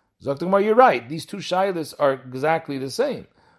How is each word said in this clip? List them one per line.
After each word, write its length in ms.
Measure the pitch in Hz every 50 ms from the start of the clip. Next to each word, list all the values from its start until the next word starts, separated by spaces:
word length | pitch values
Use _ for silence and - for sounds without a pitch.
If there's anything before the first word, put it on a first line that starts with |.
| _ _ _ _
Zok 160 | - 131 143 139
the 60 | 165
Gemara, 180 | 180 190 202
you're 120 | 196 214 220
right. 340 | 233 262 240 156 120 117 120
These 160 | 156 165 -
two 140 | - - 202
Shailas 560 | 151 - 180 185 196 202 185 165 151 - - -
are 140 | 147 139
exactly 640 | 135 127 127 127 123 131 139 151 165 160 156 - 143
the 140 | 135 131 135
same. 360 | - - 254 302 220 - - - _ _ _ _ _